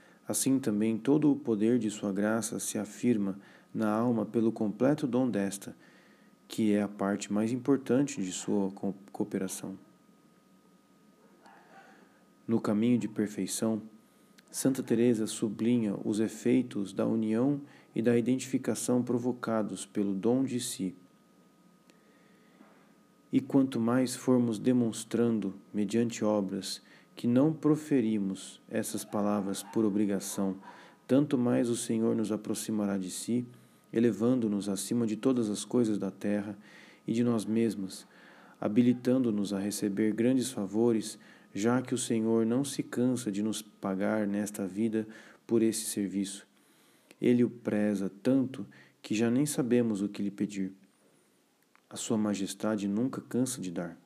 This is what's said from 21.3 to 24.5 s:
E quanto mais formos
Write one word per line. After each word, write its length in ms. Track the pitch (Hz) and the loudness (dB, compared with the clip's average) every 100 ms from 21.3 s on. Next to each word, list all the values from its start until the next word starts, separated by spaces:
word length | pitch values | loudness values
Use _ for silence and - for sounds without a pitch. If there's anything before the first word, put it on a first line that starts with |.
| _ _ _ _ _ _ - _ _ _ _ _ _ - _ _ _ _ _ _ | _ _ _ _ _ _ -20 _ _ _ _ _ _ -20 _ _ _ _ _ _
E 80 | 131 | -2
quanto 400 | 131 139 131 123 | 2 2 2 2
mais 340 | 113 123 123 | 2 2 2
formos 440 | 123 - 127 120 | -2 2 4 4